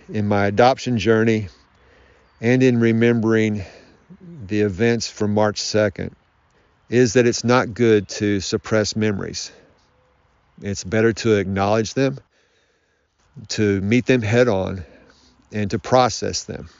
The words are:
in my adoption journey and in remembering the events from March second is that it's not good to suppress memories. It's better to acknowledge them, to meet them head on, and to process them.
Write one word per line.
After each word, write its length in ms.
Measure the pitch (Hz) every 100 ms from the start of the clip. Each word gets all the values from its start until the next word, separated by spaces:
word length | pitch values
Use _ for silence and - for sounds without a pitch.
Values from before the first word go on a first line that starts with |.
| -
in 180 | 123 101
my 200 | 101 101
adoption 520 | 104 120 135 127 117
journey 500 | 98 110 113 110 95 - _ _ _ _ _ _ _ _
and 240 | 117 127
in 160 | 127 120
remembering 840 | 117 113 117 117 110 110 110 104 95 - - _ _ 185 175 170 92
the 140 | 107
events 460 | 104 87 117 117 -
from 260 | - 104
March 260 | 104 107 101
second 560 | - 107 104 - 92 - _ _ _ _ _ _ -
is 220 | 117 127
that 160 | 127 120
it's 160 | -
not 300 | 117 123 113
good 340 | 110 117 107 95
to 320 | - 104 101
suppress 560 | - 107 - 110 104 110
memories. 560 | 110 98 85 85 - - _ _ _ _ _ _ _ _ _ -
It's 220 | 101 95
better 300 | 90 110 113
to 240 | 104 113 104
acknowledge 580 | 95 98 98 110 107
them, 240 | - 135 135 - _ _ _ _ _ _ _ _ _ _ - 104
to 340 | - 104 98
meet 240 | 98 120 113
them 160 | 127
head 260 | 104 120 123
on, 340 | 95 95 95 90 - - _ _ _ _
and 180 | 107 101
to 80 | 113
process 680 | - 123 123 - 101 87
them. 260 | - - -